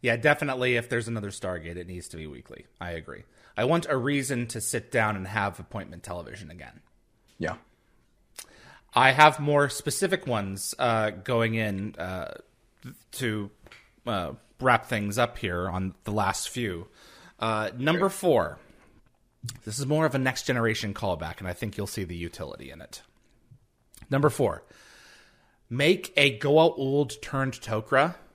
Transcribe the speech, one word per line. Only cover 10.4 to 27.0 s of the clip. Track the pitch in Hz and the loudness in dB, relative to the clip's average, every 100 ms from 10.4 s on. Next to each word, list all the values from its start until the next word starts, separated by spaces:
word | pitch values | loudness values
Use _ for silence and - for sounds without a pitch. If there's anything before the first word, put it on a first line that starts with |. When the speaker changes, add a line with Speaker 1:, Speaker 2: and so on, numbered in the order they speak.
| 101 98 - - | -2 -6 -8 -2
Speaker 1:
uh, | 123 113 107 | 2 2 0
going | 104 98 120 113 113 | -2 -2 0 2 0
in, | 107 98 104 104 | -2 -2 -6 -8
uh, | 90 92 - - - _ _ _ - - _ | -8 -6 -8 -12 -18 _ _ _ -20 -20 _
to, | - 127 107 101 _ - - _ _ - | -6 -4 -2 -6 _ -20 -20 _ _ -6
uh, | 104 82 - _ _ | -4 -4 -8 _ _
wrap | 131 117 - | 4 4 4
things | 113 104 107 | -2 -2 0
up | 120 - | 0 0
here | 101 87 90 | -4 -2 -2
on | 90 95 - | -2 -4 -6
the | - | -4
last | 107 98 98 - | 0 0 -2 -4
few. | - 113 85 87 _ - - - _ | -6 -4 -6 -10 _ -20 -20 -20 _
Uh, | 110 107 107 123 | -2 0 -2 -2
number | 139 175 | 0 2
Speaker 2:
Sure. | 190 | 2
Speaker 1:
four. | 190 185 127 78 78 - - - _ _ _ _ _ 117 - | 0 4 4 4 -4 -20 -20 -20 _ _ _ _ _ -14 -12
This | - 110 | -10 -6
is | 135 | -2
more | 151 160 | 2 2
of | 139 | 2
a | |
Next | 131 123 | 0 -2
Generation | - 123 113 113 110 | -2 0 2 0 -4
callback, | 98 104 85 80 85 | -4 -4 -4 -6 -8
and | 92 | -8
I | |
think | 87 92 82 | -6 -6 -6
you'll | 98 | -6
see | - | -6
the | 90 85 | -6 -6
utility | 85 - 78 - 67 | -8 -8 -12 -12 -16
in | 80 | -16
it. | - - - _ _ _ _ - _ _ _ - - | -18 -18 -20 _ _ _ _ -20 _ _ _ -20 -4
Number | 135 147 | 2 2
four. | - 120 - - - - - - - - _ _ _ _ | 4 0 0 -12 -20 -20 -20 -20 -20 -20 _ _ _ _
Make | 120 147 202 - - | 0 2 2 2 4
a | 143 107 | 4 4
Goa'uld | 143 151 165 - 135 139 | 4 6 6 4 0 2